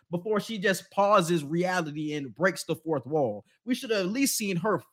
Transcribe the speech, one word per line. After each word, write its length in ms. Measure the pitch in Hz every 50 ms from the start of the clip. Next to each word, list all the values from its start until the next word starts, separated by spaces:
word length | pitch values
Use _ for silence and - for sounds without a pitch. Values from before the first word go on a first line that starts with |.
| _ -
before 280 | 165 175 180 220 214 202
she 200 | - - 226 202
just 320 | 185 202 185 - - -
pauses 520 | - 196 202 202 214 202 170 160 175 165 143
reality 720 | 139 165 170 180 180 185 180 165 147 147 156 151 151 147
and 220 | 151 139 127 101
breaks 280 | - 175 190 151 - -
the 120 | - 160
fourth 320 | - - 160 160 135 -
wall. 360 | 131 156 156 135 113 104 101 - _ _ _ _
We 80 | 226 254
should 160 | 247 269 220
have 120 | 220 202
at 100 | 180 185
least 260 | 214 277 277 - -
seen 180 | - 220 196 185
her 220 | 170 175 220 190 131 - _